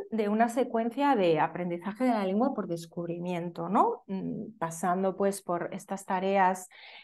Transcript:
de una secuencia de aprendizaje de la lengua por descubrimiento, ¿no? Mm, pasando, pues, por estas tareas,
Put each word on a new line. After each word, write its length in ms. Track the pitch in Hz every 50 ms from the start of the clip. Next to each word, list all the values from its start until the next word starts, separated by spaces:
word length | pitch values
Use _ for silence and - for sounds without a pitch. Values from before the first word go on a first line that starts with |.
| 392 -
de 180 | - 214 214 208
una 220 | 208 220 226 240
secuencia 640 | 226 269 247 240 - 226 226 233 226 277 285 285 269
de 240 | 220 185 170 165 151
aprendizaje 640 | 151 165 - 170 180 175 170 175 170 196 202 - 254
de 60 | 254
la 160 | 233 214 196
lengua 260 | 185 190 208 247 285 269
por 140 | - 196
descubrimiento, 1040 | 165 170 170 165 165 - 175 170 170 170 170 170 180 180 170 170 175 170 170 170 170
¿no? 320 | 190 247 359 466 466 - -
Mm, 520 | - 196 190 180 170 170 - 220 - - -
pasando, 580 | 165 165 165 - - 185 175 185 190 190 185
pues, 240 | 190 202 196 196 196
por 300 | - - 175 170 160 - -
estas 320 | 190 - - 196 190 -
tareas, 640 | - 202 185 185 190 196 196 190 180 185 190 - - - - - - - -